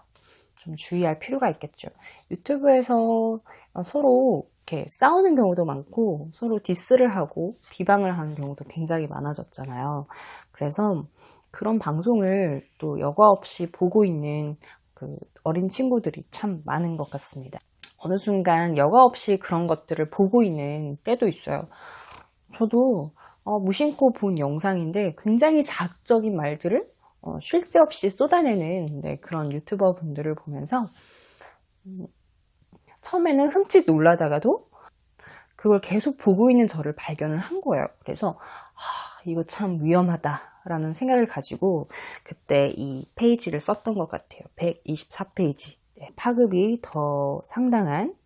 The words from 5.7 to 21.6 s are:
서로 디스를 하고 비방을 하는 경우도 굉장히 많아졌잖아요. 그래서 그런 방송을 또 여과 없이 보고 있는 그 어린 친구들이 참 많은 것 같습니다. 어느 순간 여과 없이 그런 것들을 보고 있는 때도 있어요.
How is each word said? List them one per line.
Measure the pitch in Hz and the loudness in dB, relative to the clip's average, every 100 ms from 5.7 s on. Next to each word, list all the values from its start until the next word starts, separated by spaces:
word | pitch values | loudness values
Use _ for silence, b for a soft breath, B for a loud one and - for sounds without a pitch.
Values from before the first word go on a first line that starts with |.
| 139 143 233 220 151 160 | -4 -6 -2 0 -2 -6
서로 | - 233 214 | -8 -4 -4
디스를 | - 175 - 254 247 196 | 0 0 4 6 4 2
하고 | 147 - 175 240 - | -4 -4 -8 -8 -16
비방을 | - 185 202 190 175 | -6 2 4 4 -2
하는 | 151 147 | -6 -6
경우도 | 139 143 - | -8 -10 -12
굉장히 | 165 160 165 147 | -6 -2 -2 -4
많아졌잖아요. | - 143 151 - - 135 123 139 143 139 B B B B | -6 -6 -6 -10 -12 -10 -6 -6 -6 -8 B B B B
그래서 | - 143 139 208 170 - b b b b | -8 -4 0 0 -2 -6 b b b b
그런 | - 220 226 | -6 -2 -2
방송을 | - 156 196 233 190 196 180 139 - - | -2 -2 2 2 2 2 0 -4 -10 -10
또 | 156 143 | -8 -4
여과 | 143 151 214 | -2 6 6
없이 | 196 - - 175 | 6 0 -8 -8
보고 | - 180 214 | -2 2 4
있는 | 202 156 147 151 151 151 B B _ | 2 0 -4 -4 -6 -10 B B _
그 | - 135 143 - - | -18 -14 -14 -18 -8
어린 | 160 165 185 | -2 -2 0
친구들이 | - 262 240 185 151 - | 0 0 0 -2 -8 -12
참 | - 208 170 151 | -8 -6 -6 -6
많은 | 151 170 165 | -4 -4 -6
것 | 143 | -8
같습니다. | 139 - 139 131 - _ - - - | -6 -8 -8 -14 -18 _ -14 -14 -10
어느 | 170 190 | -4 -2
순간 | 202 196 180 165 170 147 | 0 0 2 0 0 0
여과 | 143 233 | 4 6
없이 | 254 247 - 190 | 4 4 -2 -2
그런 | - 170 175 | -2 -4 -2
것들을 | 160 - 160 156 | -4 -6 -6 -4
보고 | - 196 240 | 0 2 4
있는 | 208 151 143 151 151 143 - | 2 0 -6 -6 -8 -8 -4
때도 | 240 214 | 0 0
있어요. | 156 - 143 | -2 -6 -8